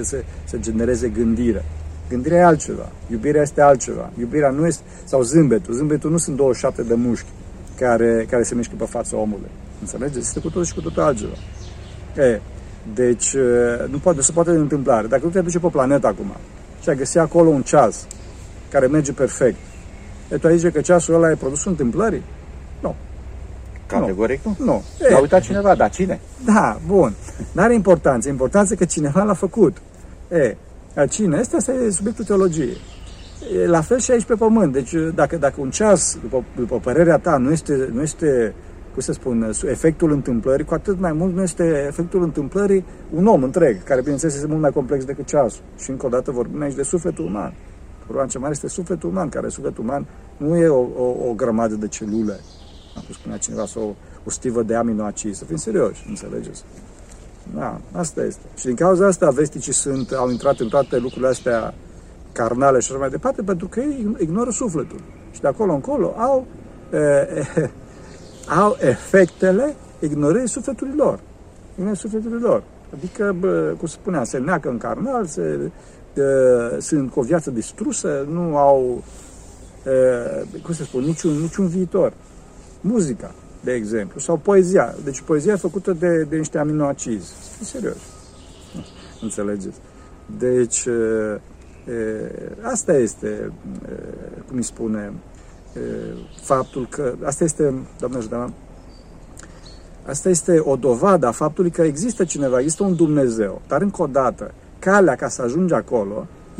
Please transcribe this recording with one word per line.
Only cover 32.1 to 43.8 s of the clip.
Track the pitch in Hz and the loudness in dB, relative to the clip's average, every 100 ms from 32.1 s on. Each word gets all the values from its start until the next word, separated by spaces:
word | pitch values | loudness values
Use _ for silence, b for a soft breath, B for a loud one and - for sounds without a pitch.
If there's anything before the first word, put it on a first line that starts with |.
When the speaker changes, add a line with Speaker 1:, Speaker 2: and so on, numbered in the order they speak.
| 226 214 | -4 0
Speaker 1:
teologiei. | 196 190 160 131 - - - - - - - - 185 | 2 2 2 -2 -6 -14 -18 -18 -18 -18 -14 -4 0
E | 175 | 4
la | 165 | 4
fel | 160 247 | 4 0
și | 240 | 4
aici | 240 | 2
pe | 185 | 2
pământ. | 220 220 226 165 | 2 4 6 4
Deci, | 127 123 165 160 160 | 2 -2 -2 -2 2
dacă, | 147 165 | 0 2
dacă | 139 147 | 0 0
un | 135 | -4
ceas, | - 214 180 - 165 | 2 4 4 4 -4
după, | 117 127 117 - | -4 -4 -4 -6
după | 117 120 | -2 -2
părerea | 127 120 170 151 | 2 4 6 4
ta, | 175 143 | 4 2
nu | 127 | 4
este, | 160 - 139 131 | 0 0 -2 0
nu | 131 | -2
este, | 156 - 156 127 107 - B B - | -4 0 2 2 2 -4 B B -12
cum | - | -8
să | 127 | -6
spun, | 123 131 117 110 | -4 -2 -2 -2
su-, | 107 143 | -4 -4
efectul | 120 160 151 165 | 0 0 2 2
întâmplării, | 147 131 117 131 139 151 | 2 0 -2 2 0 0
cu | |
atât | 160 - 185 | -2 -2 -2
mai | 180 | 0
mult | 156 185 180 | 0 0 0
nu | |
este | 185 - 165 147 143 | -2 0 2 2 -2
efectul | 143 170 185 | -4 -2 0
întâmplării | 170 - 139 190 202 196 180 B B | 0 -2 -4 0 2 2 0 B B
un | 160 208 | 2 6
om | 180 | 6
întreg, | 131 175 156 95 | 4 4 4 2